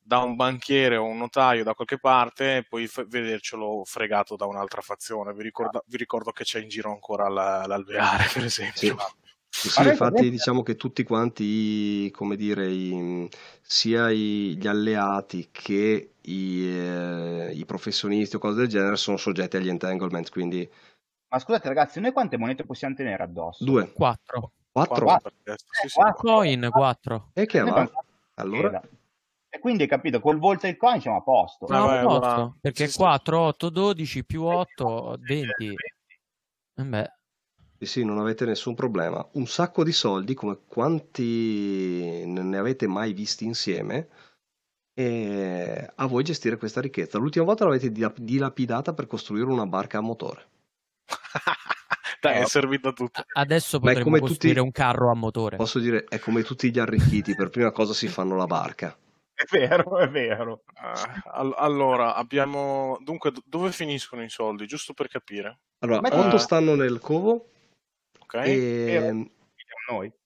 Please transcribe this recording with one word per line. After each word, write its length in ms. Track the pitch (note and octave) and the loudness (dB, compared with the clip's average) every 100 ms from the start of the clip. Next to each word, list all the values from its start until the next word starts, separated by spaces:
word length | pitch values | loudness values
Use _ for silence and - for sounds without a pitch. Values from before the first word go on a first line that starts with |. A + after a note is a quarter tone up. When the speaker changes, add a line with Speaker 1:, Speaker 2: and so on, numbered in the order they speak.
Speaker 1:
da 180 | A2 B2 | _ 2
un 160 | B2 A#2+ | 2 0
banchiere 600 | B2+ B2+ - C#3 C3 A#2 | 0 0 0 4 4 2
o 80 | |
un 140 | A2+ A2+ | 0 -4
notaio 440 | A#2+ - C3 A#2 | -4 4 4 4
da 100 | A2 | 0
qualche 240 | A2 A#2 C#3 | -4 -4 0
parte 580 | C3+ B2+ A#2+ - C3+ C3 | 4 4 4 0 0 0
e 100 | A#2 | -2
poi 200 | A#2 A#2 | -6 -6
f-, 200 | - G#2+ | -8 -6
vedercelo 760 | A#2+ A2+ A2 - A2 G#2+ G#2+ | -4 -4 -4 -6 -8 -6 -6
fregato 520 | F#2+ - A2 G#2 G2+ G#2 | -8 -6 0 0 0 -4
da 100 | G2+ | -6
un'altra 340 | G2+ G2 - | -4 -6 -8
fazione. 540 | - G2+ - A2 G2+ | -10 -10 -8 -8 -8
Vi 80 | G2+ | -8
ricorda-, 400 | G#2+ - A2 - - | -10 -6 -4 -4 -8
vi 120 | A#2+ | -10
ricordo 340 | A#2+ A#2 A2 | -6 -4 -6
che 120 | - | -8
c'è 160 | - A2+ | -6 -6
in 60 | A2 | -8
giro 220 | A2 G#2+ | -8 -8
ancora 380 | G#2 - G2+ G2+ | -8 -8 -2 -2
la, 380 | G2 G2 F#2+ F#2+ | 0 0 0 -2
l'alveare, 580 | G2+ G2 G2+ G#2+ G2 | -4 -4 0 2 2
<laughs> 80 | - | 0
per 120 | B2+ | 0
esempio. 520 | B2 - G2 - G#2+ G2+ | -4 -4 -6 0 0 0
Speaker 2:
Sì. 180 | G2 - _ _ _ | -8 -10 _ _ _
Sì, 180 | - F#3+ | -6 0
sì, 80 | - | 6
Speaker 3:
Ma 60 | |
noi 80 | C#3 | 8
Speaker 2:
infatti 180 | D4+ A#2+ | 8 4
Speaker 3:
comunque 180 | G#3+ - B2 | 4 4 2
Speaker 2:
diciamo 240 | - B2 | 0 0
che 140 | A#2 G#2+ | 0 -4
tutti 260 | - - | -4 -4
quanti 400 | A#2 A2+ A#2 A2+ G#2 G#2+ G#2+ G#2+ G#2 G2+ G2+ | 0 2 0 0 -2 0 0 0 0 0 -2
i, 40 | |
come 260 | - G#2 G2+ | -4 -6 -2
dire, 320 | G#2 G2+ F#2+ | -2 0 0
i, 580 | F#2 F#2 F#2 F2 F2+ E2+ - - - | -2 -2 -4 -4 -4 -8 -12 -20 -20
sia 480 | _ - A2+ A2+ A#2 | _ 0 2 2 2
i, 440 | A2 G#2+ G#2 G2+ E2+ | 2 0 -2 -2 -2
gli 100 | G#2 | -2
alleati 840 | G#2 G#2+ G#2+ G2+ G2+ G2 F2+ E2 | 0 0 0 0 -2 -4 -10 -10
che 640 | - - G2+ G#2+ G#2+ - _ | -14 -2 0 2 2 -2 _
i, 460 | - F#2+ F#2+ F2+ F#2 | -10 -6 -4 -2 -2
eh, 840 | F2+ F2 F2+ F2 F2 E2+ E2+ E2+ | -2 -4 -4 -6 -6 -6 -6 -6
i 100 | E2+ | -8
professionisti 720 | F2 G2 - G2 G#2 G#2 G#2 G#2 | -8 -8 -4 -4 0 0 0 -2
o 20 | |
cose 200 | G#2 G#2+ | -2 0
del 80 | B2 | 2
genere 280 | G#2+ G2 G2+ | 2 0 0
sono 200 | - G2 | -2 -2
soggetti 400 | - F#2 F2+ F#2+ | -2 -2 -2 -2
agli 120 | F#2 | -2
entanglement, 600 | F2+ F#2 F#2 F#2+ E2+ E2 | -4 -4 -4 -4 -6 -6
quindi 400 | F#2 F2 F2+ E2+ _ _ _ _ _ _ | -6 -4 -4 -8 _ _ _ _ _ _
Speaker 3:
Ma 80 | B2+ | -6
scusate 280 | - A3 C#3 | -2 -2 0
ragazzi, 320 | C3+ D3 - | 0 0 0
noi 140 | A3+ | -2
quante 240 | C4 A#3 B2 | 0 0 -2
monete 280 | A#2 C3+ - | -4 -4 -8
possiamo 280 | B2+ C#3 | -8 -8
tenere 280 | C3+ C3 F#2+ | -4 -4 -4
addosso? 420 | F2 F2 E2 - | -6 -6 -8 -4
Speaker 2:
Due. 260 | B2+ C3 F#2+ | 2 2 2
Speaker 4:
Quattro. 600 | - C3+ A#2 _ B2 A2 _ _ | 0 0 0 _ -10 -10 _ _
Speaker 2:
Quattro? 340 | - D#3+ A#2+ C3+ | 0 2 4 6
Speaker 1:
Quattro 240 | F3+ G#2 | 4 2
per 20 | _ | _
testa, 280 | - G#2+ - | -12 -12 -6
Speaker 3:
Eh, 100 | - | -4
Speaker 1:
sì, 60 | G3 | -2
sì. 60 | - | 4
Speaker 3:
quattro. 220 | G#3 G#3 A#3 | 4 4 4
Speaker 4:
Coin, 340 | A3 F3+ C3 A#2+ | 6 6 2 2
quattro. 600 | C3+ C3+ A#2+ - A2+ - | 4 4 2 -4 -6 -4
Speaker 2:
E 120 | - G#3+ | -2 2
che 120 | D#3+ | 2
Speaker 3:
Noi 80 | G#2 | 4
Speaker 2:
va? 60 | |
Speaker 3:
quanto 300 | - B2+ - - _ _ | 2 2 -4 -12 _ _
Speaker 2:
Allora? 340 | - F#2+ - G2+ | -10 -6 0 0
Speaker 3:
scheda? 200 | F#2 - - _ _ _ _ _ | -2 -12 -20 _ _ _ _ _
E 100 | D4+ | -6
quindi, 260 | - A3 C#3+ | -2 2 2
capito, 340 | C#3 D#3 A#2+ | 2 2 2
col 180 | D3 D#3 | 2 4
Volt 240 | F3+ F#3+ | 4 2
e 40 | G3 | -2
il 80 | F3 | 2
coin 240 | A#3+ A#3 | 2 2
siamo 160 | A#2+ G2+ | 0 -2
a 60 | |
posto. 440 | - B2+ F2 - - | 4 4 4 -4 0
Speaker 4:
Siamo 200 | C3 C3+ | 2 4
Speaker 1:
Vabbè, 120 | C3 | 4
Speaker 4:
a 20 | |
posto, 240 | D#3+ C#3+ B2 | 6 4 4
Speaker 1:
allora, 300 | A#2+ A#2+ - | 2 0 -4
Speaker 4:
perché 240 | C#3+ - | -6 -2
Speaker 1:
sì, 60 | D3 | -4
sì. 60 | - | 4
Speaker 4:
quattro, 420 | F#3 C#3 - D#3+ | 4 4 2 2
otto, 300 | E3 D3 E3+ | 2 0 -4
dodici 520 | E3 G3 F3+ D3 C3+ - | 0 0 0 -4 -6 -6
più 160 | D#3+ | -4
Speaker 3:
Eh, 120 | E3 | 0
Speaker 4:
otto, 600 | F3 F3+ - A#2+ A2+ A#2+ A#2+ | 0 -2 -4 -4 -2 -6 -10
Speaker 3:
venti. 460 | B2 C#3+ B2+ - A2 | -4 -4 -2 -4 -6
Speaker 4:
venti. 120 | G2 - _ _ _ _ _ _ _ _ - | -8 -12 _ _ _ _ _ _ _ _ -10
Eh 60 | |
beh. 280 | C3+ G#2+ G#2+ _ _ _ _ _ _ _ | -4 -4 -4 _ _ _ _ _ _ _
Speaker 2:
Sì, 60 | G#2 | -8
sì, 180 | - | -2
non 140 | A2 G#2 | -2 0
avete 260 | G#2+ A2 | -2 -2
nessun 300 | A#2+ G#2+ - | -2 -2 -4
problema. 520 | A#2 B2+ G2 E2 E2+ - | -4 -2 0 -2 -4 -6
Un 120 | C#3+ B2 | -6 -6
sacco 380 | - F3 - | -2 -2 2
di 80 | D#3+ | 0
soldi, 420 | D#3+ A#2 F#2+ G2 | 0 0 -2 -2
come 240 | C3+ G#2 F#2+ _ | -4 -4 -8 _
quanti 1600 | - C3 E3 - - A#2+ A#2 A2+ G#2+ G2+ G2 F#2 F2 F2 E2+ E2+ | -2 0 -2 -4 -6 -2 0 -2 -2 -2 -2 -2 -2 -4 -6 -6
ne, 160 | F2+ | -4
ne 160 | F#2 G2 | -2 -2
avete 300 | G#2+ C3 A2 | -2 -2 -2
mai 240 | F#2+ A2 | -2 -4
visti 300 | F#2+ G#2 - A2 | -4 -6 -6 -6
insieme, 600 | A#2 - F2 G#2 C3+ E3 _ - _ _ _ _ _ _ | -4 -4 -4 -4 -6 -8 _ -20 _ _ _ _ _ _
e 960 | - B2 A#2 G#2+ G2+ F#2+ F2+ F2 - - | -4 -2 -2 -4 -4 -4 -4 -6 -8 -10
a 120 | - C3+ | -6 -2
voi 180 | B2 | 0
gestire 320 | D3 E3 A#2 A2+ | 0 -2 -2 -4
questa 240 | A2 B2+ | -6 -6
ricchezza. 380 | C3 - E2 G#2 | -6 -6 -4 -2
L'ultima 260 | C3+ D3+ | 0 2
volta 200 | E3 A3 | 2 4
l'avete 260 | G3 C3 B2+ | 4 4 0
dilap-, 280 | A2 A2 - | -2 -4 -4
dilapidata 760 | A2+ C3+ C#3 - B2 A#2+ C#3+ | -2 0 0 -2 -2 -2 -4
per 120 | D#3+ C3 | -6 -6
costruire 400 | A2+ - G#2 B2+ | -8 -4 -2 0
una 200 | B2+ G2+ | 0 0
barca 320 | F#2 G2+ G#2+ | -2 -2 -4
a 20 | |
motore. 440 | A2 A2+ - - - _ _ _ _ _ _ | -4 -6 -8 -12 -18 _ _ _ _ _ _
Speaker 1:
<laughs> 1120 | - - - - D#3 - - - - - - | -12 -8 -4 -4 -4 -4 -8 -4 -6 -6 -2
Dai, 160 | D3 A2+ | 0 2
è 20 | |
Speaker 4:
No. 60 | - | 2
Speaker 1:
servito 420 | D3 C3+ C#3 C3 | 2 2 0 -2
a 40 | |
tutto. 280 | B2+ B2 - | -2 -6 -6
Speaker 4:
A-, 200 | - - | -4 -2
adesso 380 | C#3+ D#3+ - D3 | 2 2 2 2
Speaker 2:
Ma 120 | A#2+ | 4
è 40 | |
Speaker 4:
potremmo 160 | C3 B2 D#3 | 4 6 4
Speaker 2:
come 40 | |
Speaker 4:
costruire 360 | C3+ D#3+ E3 C#3+ | 4 2 4 4
Speaker 2:
tutti, 100 | B2+ | 2
Speaker 4:
un 60 | |
carro 380 | B2+ C3 A#2+ B2 | 2 2 4 4
a 40 | |
motore. 420 | A#2 A2+ A#2 A2 G2 | 4 0 -2 -4 -2
Speaker 2:
posso 220 | A2 A#2+ | -2 0
dire, 260 | A#2 A2+ - | 2 0 0
è 100 | A2 | -6
come 240 | - A2+ | 0 0
tutti 280 | A2 C3 B2+ | 0 0 0
gli 60 | A#2+ | 2
arricchiti, 560 | A2+ G#2+ - G#2 G2+ | 2 4 6 4 0
per 140 | G2+ F#2+ | -2 -2
prima 220 | B2 A#2 | 2 2
cosa 220 | - G#2+ | 2 0
si 140 | G#2+ G#2+ | 0 -4
fanno 260 | F2+ F#2 F#2 | -2 -2 0
la 100 | F#2 | 0
barca. 500 | E3 - - E2 - _ _ _ - | 0 -2 -8 -12 -12 _ _ _ -8
Speaker 3:
È 60 | C#3+ F#3+ | 0 2
vero, 420 | - F3+ E3+ F#3 | 4 4 2 2
è 100 | D#3 | 2
vero. 560 | C#3+ A#2 G#2+ A#2 A2 _ | 2 0 -2 -4 -8 _
Speaker 1:
Eh, 460 | - B2 A2+ G2 A#2+ - | -16 -10 -8 -8 -10 -12
al-, 240 | - C3+ - | -4 -4 0
allora, 600 | D3 C#3+ C3+ B2+ A#2 A#2+ | 0 2 2 4 2 0
abbiamo, 840 | A#2+ C#3 C#3 C#3+ C#3 C3+ C3+ C3 | -2 0 0 -2 -2 -2 -4 -6
dunque, 260 | C3+ D#3+ D3+ | -8 -4 -4
do-, 120 | B2+ _ | -4 _
dove 240 | D#3+ F#3 | -4 -4
finiscono 540 | F3 D#3+ C#3 - B2 | -4 -6 -6 -6 -12
i 40 | A2+ | -12
soldi? 380 | - A2 G#2+ G#2 | -4 -4 -4 -8
Giusto 280 | D3 - | -10 -10
per 120 | C#3 C3+ | -8 -6
capire. 540 | B2+ - G2+ G2 A#2 _ _ | -8 -10 -10 -10 -12 _ _
Speaker 2:
Allora, 220 | A#2+ A2+ | 0 2
Speaker 3:
Ma 80 | B3+ | 4
Speaker 2:
otto 220 | - A#3 | 4 6
Speaker 1:
Eh. 60 | A3 | 6
Speaker 2:
stanno 340 | - E3 D#3+ | 4 4 4
nel 240 | D3 C3 A#2+ | 4 2 0
covo 520 | - D#3 G3+ A#3 - _ _ _ _ _ _ _ | -2 0 2 0 -2 _ _ _ _ _ _ _
Speaker 1:
Ok. 160 | _ | _
Speaker 2:
e 600 | A#2 B2+ C3+ B2 A#2 A#2 A#2 | -4 0 2 0 -2 0 0
Speaker 3:
E 340 | A2 A2 A2 _ _ _ - - B2 | 0 -2 -6 _ _ _ -20 -16 -8
noi. 200 | A2+ G2+ A2 | -8 -8 _